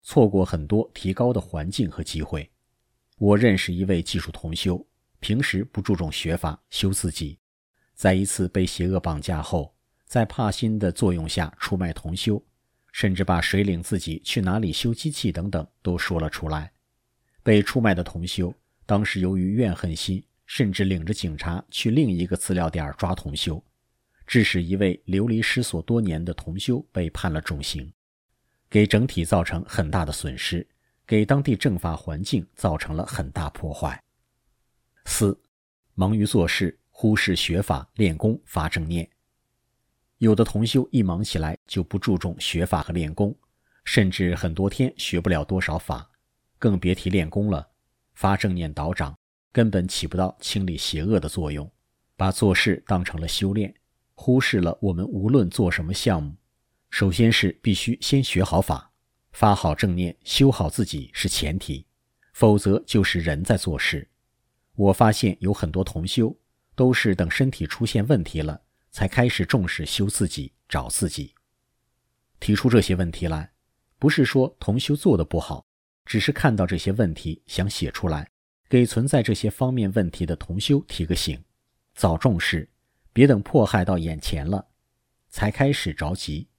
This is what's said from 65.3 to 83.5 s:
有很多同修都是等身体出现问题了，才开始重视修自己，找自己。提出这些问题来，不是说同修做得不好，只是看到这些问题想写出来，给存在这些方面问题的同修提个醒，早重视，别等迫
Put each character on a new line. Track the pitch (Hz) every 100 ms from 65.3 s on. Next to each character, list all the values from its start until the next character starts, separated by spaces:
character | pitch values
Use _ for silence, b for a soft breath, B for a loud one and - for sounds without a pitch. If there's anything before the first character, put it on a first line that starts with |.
| 90
有 | 92
很 | 101 80
多 | 90
同 | 90 82 90
修 | - 110 - _ _ _ -
都 | 127
是 | 123 113
等 | 92 85
身 | - 135
体 | - 78
出 | - 117
现 | 113 110
问 | 127
题 | 82 80
了， | 76 76 _ _ _
才 | - 101
开 | - 123
始 | - 90
重 | 123 87
视 | - 76
修 | - 101
自 | - 87
己， | - 135 _ _
找 | 151 -
自 | - 190
己。 | - 139 _ _ _ _ _ _ _ _ _ _ _
提 | - 104
出 | 127
这 | 113
些 | - 90
问 | 87
题 | - 87
来， | 78 - _ _ _ _ _
不 | 139
是 | 151 131
说 | 135 127 _
同 | - 117
修 | - 143
做 | 196 101
得 |
不 | 80 85
好， | - 143 _ _ _ _ -
只 | 110
是 | 120
看 | 143 147 107
到 | 90
这 | 87
些 | -
问 | 104 98
题 | 76 80 80 _
想 | - 98
写 | - -
出 | - 90
来， | 76 76 _ _ _ _
给 | 123 120
存 | 113 135
在 | 139
这 | 113
些 | 104 107
方 | - 127
面 | 127 98
问 | 107 87
题 | - 85
的 | 82
同 | - 87
修 | - 139 -
提 | - 80
个 | 90
醒， | - 67 - _ _ _ _ -
早 | 95 80
重 | 135 90
视， | - 85 71 _ _ _ _
别 | 113 139
等 | 110
迫 | -